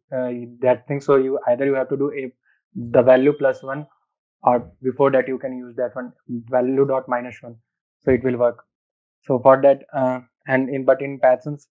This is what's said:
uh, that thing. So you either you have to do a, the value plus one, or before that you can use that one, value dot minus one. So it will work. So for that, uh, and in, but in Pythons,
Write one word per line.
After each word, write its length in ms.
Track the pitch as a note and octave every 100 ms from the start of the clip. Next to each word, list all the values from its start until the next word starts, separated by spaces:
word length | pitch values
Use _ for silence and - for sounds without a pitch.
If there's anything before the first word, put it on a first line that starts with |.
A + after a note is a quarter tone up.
| -
uh, 340 | C3 B2+ A#2+ A#2+ A#2+
that 260 | B2+ A#2+ -
thing. 140 | C#3
So 160 | C#3+ C3+
you 220 | C3 C3+ B2
either 160 | B2
you 100 | C#3
have 140 | C3+ B2+
to 80 | C3+
do 160 | C#3+
a, 200 | C#3 C3 - _ _ _
the 280 | - A#2 B2
value 300 | B2 B2+ C#3
plus 300 | D3 C3+ B2+
one, 240 | C3+ C#3+ D3+ _ _ _ _ _
or 280 | B2+ B2 - _
before 280 | B2+ B2+ C3+
that 180 | C3 B2+
you 100 | C3
can 180 | C3+ B2+
use 180 | B2 A#2
that 180 | B2
one, 180 | C3 B2 _ -
value 580 | A#2+ A#2 B2+ B2+ C3+ C#3
dot 220 | C3 C3
minus 280 | B2 B2 A#2
one. 160 | A#2+ A#2 _ _ _ _
So 120 | -
it 100 | B2+
will 140 | B2+ A#2+
work. 280 | A#2+ A#2 - _ _ _ _ _
So 160 | - B2+
for 220 | C3+ C3
that, 200 | C#3 C3+ -
uh, 260 | C#3+ B2+ B2+ A#2+ _ -
and 220 | C3 C3
in, 160 | C#3
but 160 | C3 C3
in 180 | C#3 C3+
Pythons, 500 | - D3+ D3+ D3 _